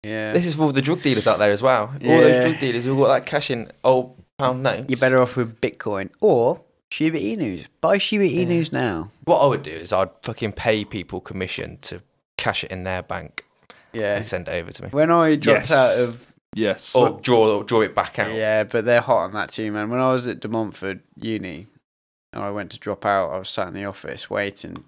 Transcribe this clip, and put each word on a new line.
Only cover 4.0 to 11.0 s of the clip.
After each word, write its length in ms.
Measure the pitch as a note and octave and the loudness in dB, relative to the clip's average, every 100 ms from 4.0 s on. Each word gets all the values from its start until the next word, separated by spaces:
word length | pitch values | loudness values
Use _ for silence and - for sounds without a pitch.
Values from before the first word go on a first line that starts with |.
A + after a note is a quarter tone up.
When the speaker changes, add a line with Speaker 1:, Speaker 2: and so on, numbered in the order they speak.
| B2+ - - _ | 0 -12 -20 _
Speaker 2:
pound 240 | C3+ B2+ | -2 0
notes. 220 | C3 G2 C3 | -2 -2 -4
Speaker 1:
You're 120 | B2+ | 0
better 200 | C3 C3 | 4 4
off 140 | B2 | 4
with 260 | B2+ A2+ A2+ | 0 -4 -2
Bitcoin 500 | B2 - - G2 G2 _ | -4 -4 -6 -4 -6 _
or 400 | G#3+ C3+ A#2+ F#3 _ _ _ | 4 6 4 0 _ _ _
Shiba 260 | - D#3 D#3+ | -2 -2 -2
Inus. 480 | G#3 A3+ C3 F2+ - _ | -4 -4 -4 -6 -12 _
Buy 180 | E3 G3 | 0 2
Shiba 260 | - G#3+ F#3+ | 2 2 2
Speaker 2:
Yeah. 160 | D3 | 2
Speaker 1:
Inus 260 | F3+ E3+ D#3+ | 0 0 0
now. 400 | C3+ B2 E2+ F#2 _ | -2 -2 -4 -8 _
Speaker 2:
What 140 | - E3+ | 0 4
I 80 | C#3+ | 4
would 180 | A2+ | 2
do 80 | - | -6
is 200 | D#2+ E2+ | -14 -4
I'd 180 | F#2+ F#2+ _ | -2 -2 _
fucking 300 | - A2 A2+ | -12 -6 -6
pay 320 | - A#2+ A2 | -2 0 0
people 360 | G2+ G#2 | -2 -10